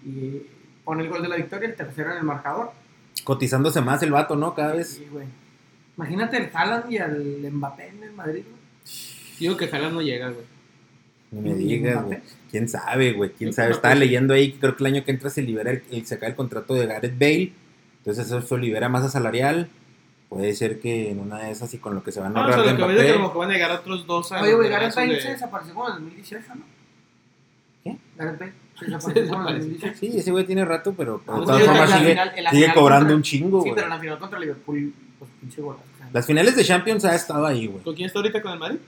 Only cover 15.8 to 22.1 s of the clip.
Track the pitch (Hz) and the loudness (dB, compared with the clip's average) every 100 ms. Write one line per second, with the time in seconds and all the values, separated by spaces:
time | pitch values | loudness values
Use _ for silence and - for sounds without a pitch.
15.8 | - 117 113 110 110 131 131 110 104 131 | -6 -10 -8 -8 -8 -6 -6 -6 -4 -2
16.8 | 117 110 123 123 143 160 185 - _ _ | -2 -2 -6 2 4 4 0 -6 _ _
17.8 | _ _ - 107 110 123 123 127 120 107 | _ _ -6 -6 -4 -4 -2 -2 -2 -2
18.8 | 120 127 131 131 117 113 135 165 170 _ | 0 0 0 0 -2 0 0 0 -4 _
19.8 | _ _ _ _ _ 95 101 104 113 110 | _ _ _ _ _ -4 -4 -2 -4 -4
20.8 | 120 117 107 101 98 107 110 107 123 - | -6 -4 -4 -6 -8 -10 -10 -10 -12 -12
21.8 | 110 101 - | -8 -8 -8